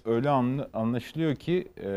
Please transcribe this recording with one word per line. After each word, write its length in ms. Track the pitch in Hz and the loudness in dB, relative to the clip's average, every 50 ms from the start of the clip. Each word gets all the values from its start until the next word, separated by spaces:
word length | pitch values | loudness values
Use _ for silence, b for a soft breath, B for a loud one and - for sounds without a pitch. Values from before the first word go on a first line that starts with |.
| - | 0
öyle 240 | 113 113 117 135 147 | 0 2 2 4 4
anla-, 400 | 143 131 120 123 135 143 - - - | 4 4 4 2 0 -2 -4 -4 -2
anlaşılıyor 640 | 110 110 117 123 117 - - - 156 165 156 127 | -2 0 0 0 -2 -4 -6 -4 -2 0 0 0
ki, 320 | - - 165 175 185 - - - - - | -2 -2 -2 -2 -2 -2 -4 -10 -10 -6
e, 60 | 98 98 | -4 -2